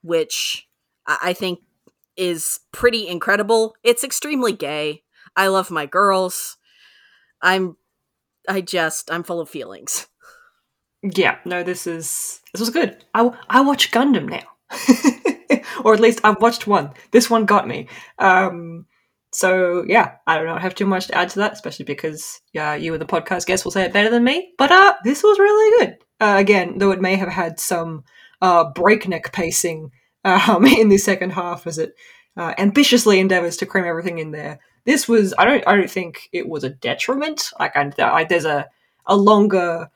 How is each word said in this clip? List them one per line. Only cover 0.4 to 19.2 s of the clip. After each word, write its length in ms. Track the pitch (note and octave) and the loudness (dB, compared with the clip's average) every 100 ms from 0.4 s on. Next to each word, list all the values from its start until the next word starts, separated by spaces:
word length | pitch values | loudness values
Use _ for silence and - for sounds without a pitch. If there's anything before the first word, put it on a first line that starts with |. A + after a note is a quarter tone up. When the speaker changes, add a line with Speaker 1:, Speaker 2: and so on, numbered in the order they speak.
| - - _ _ _ _ - | -6 -8 _ _ _ _ -6
Speaker 1:
I, 120 | D3+ | -4
I 100 | F3+ | -4
think 280 | F3+ F#3+ F3 _ _ _ _ _ - | -4 -6 -8 _ _ _ _ _ -6
is 440 | F3+ E3+ - - _ | -4 -4 -6 -8 _
pretty 360 | - A#3+ A#3 F#3+ | -2 -2 -2 -6
incredible. 640 | F3 - G#3 G#3 A3+ A3 _ | -8 -2 -2 0 0 0 _
It's 220 | A#3 A#3+ | -2 0
extremely 480 | C4+ - D4 D4 A#3+ | -2 -8 -6 -2 -2
gay. 500 | G3 C#3 D3+ D3+ D3+ _ _ _ - | -4 -6 -6 -6 -8 _ _ _ -2
I 100 | F#3+ | 0
love 240 | F#3+ F#3 | 0 -2
my 160 | E3 C#3+ | -6 -4
girls. 720 | F3 G3+ F#3+ F#3 - - - _ _ _ _ _ _ _ _ | 0 2 2 -2 -6 -12 -16 _ _ _ _ _ _ _ _
I'm, 360 | F3+ F#3+ F#3 D#3+ _ _ _ _ _ _ - | 0 0 -2 -8 _ _ _ _ _ _ -6
I 120 | G3 | -6
just, 500 | F3 F3+ D#3+ D#3 - | -4 -4 -4 -4 -8
I'm 120 | E3 | -10
full 180 | E3+ E3+ | -6 -8
of 80 | D#3 | -8
feelings. 600 | D#3 G#2 F#2+ - - - _ _ _ _ _ _ _ _ _ | -12 -14 -16 -10 -10 -10 _ _ _ _ _ _ _ _ _
Speaker 2:
Yeah, 360 | G3+ F#3+ D#3 - - | -8 0 0 -2 -6
no, 160 | F3+ | -6
this 240 | F3 F3+ F3+ | -6 -8 -8
is, 540 | E3 D#3+ - - - _ | -8 -8 -10 -10 -14 _
this 80 | F#3 | -6
was 80 | A#3 | -4
good. 340 | D4+ B3+ - _ | -2 -2 -4 _
I, 160 | A3 A#3+ A#3+ - | 0 0 0 0
I 120 | B3+ | 2
watch 280 | C#4 C#4 - | 2 2 0
Gundam 380 | A3+ C#4 A3+ D3 | 2 2 0 -2
now. 180 | - - _ _ | -10 -14 _ _
<laughs> 460 | - - A#3+ D4 A#3+ F#4 - _ C4+ - - | -8 2 4 4 0 -4 -6 _ -2 -2 -2
Or 120 | A3 | 2
at 60 | G#3+ | 4
least 200 | A#3 A#3 | 4 4
I've 160 | G#3+ G3+ | 0 2
watched 240 | A3+ A#3 - | 0 0 0
one. 240 | G3 C#3+ - _ | 0 0 -12 _
This 200 | A#3 A#3 | 2 4
one 160 | A3+ G#3 | 0 2
got 200 | G#3 - | 0 0
me. 220 | - - - - - | -10 -12 -18 -20 -2
Um, 680 | G3 F#3 F#3+ F3 E3+ E3 E3 _ _ _ | 2 4 2 -6 -14 -16 -20 _ _ _